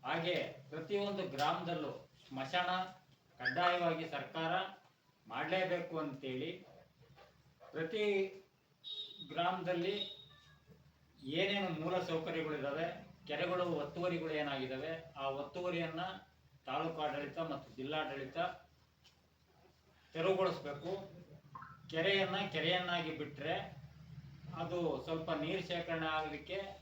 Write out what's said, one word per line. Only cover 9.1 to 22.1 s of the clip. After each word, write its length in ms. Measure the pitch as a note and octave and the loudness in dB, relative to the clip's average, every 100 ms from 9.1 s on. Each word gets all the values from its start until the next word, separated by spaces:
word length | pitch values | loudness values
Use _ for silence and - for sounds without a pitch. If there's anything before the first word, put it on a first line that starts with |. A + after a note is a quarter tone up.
| - - | -10 -4
ಗ್ರಾಮದಲ್ಲಿ 640 | E3 F3 F#3 E3+ F3 F3+ G3+ - - - - - - - - - _ - - C3+ D#3+ | 2 2 2 0 2 2 0 -4 -8 -20 -20 -20 -20 -20 -20 -20 _ -20 -12 -2 2
ಏನೇನು 300 | G3 G3+ F#3 D#3 | 4 4 2 0
ಮೂಲ 140 | E3 F3+ E3+ | 2 2 2
ಸೌಕರ್ಯಗಳಿದಾವೆ, 800 | D#3+ E3+ E3 D#3 C#3+ C#3 D3 E3+ - - - - | 0 0 0 0 0 0 0 -2 -4 -14 -18 -6
ಕೆರೆಗಳು, 380 | D3 F3 F3+ F3 D3+ | -2 2 2 2 2
ಒತ್ತುವರಿಗಳು 520 | - E3+ F3 E3 D#3+ D3+ | -2 0 0 2 0 0
ಏನಾಗಿದಾವೆ, 520 | C#3+ C3+ B2+ C3 D#3 E3 - C#3 | 0 0 -2 -2 -2 -4 -8 -4
ಆ 40 | C#3 C3+ | -2 -2
ಒತ್ತುವರಿಯನ್ನ 640 | D3 F3+ F3+ E3+ E3 D#3+ F#3 F#3+ - _ - - - | -4 -2 0 0 0 -2 -4 -6 -14 _ -20 -14 -4
ತಾಲೂಕು 300 | D3 E3 D#3 | 0 0 0
ಆಡಳಿತ 340 | D3+ C#3+ C#3 E3 D#3+ | 0 0 -4 -4 -2
ಮತ್ತು 180 | C3 - C3 | -4 -6 -6
ಜಿಲ್ಲಾಡಳಿತ 600 | C3+ D#3 C#3 C#3 C3 E3+ F3 - - _ _ _ - _ _ _ _ - - - - - - | -2 0 0 -4 -4 0 0 -2 -16 _ _ _ -20 _ _ _ _ -20 -20 -20 -20 -20 -8
ತೆರವುಗೊಳಿಸ್ಬೇಕು. 760 | E3 F3+ F#3+ F#3 - D3 D3 D#3 G3 G3 - - - - - - - - | 2 4 6 4 2 -4 -4 -4 -4 -6 -14 -18 -20 -16 -14 -14 -16 -2
ಕೆರೆಯನ್ನ 460 | D#3+ F#3 | 2 4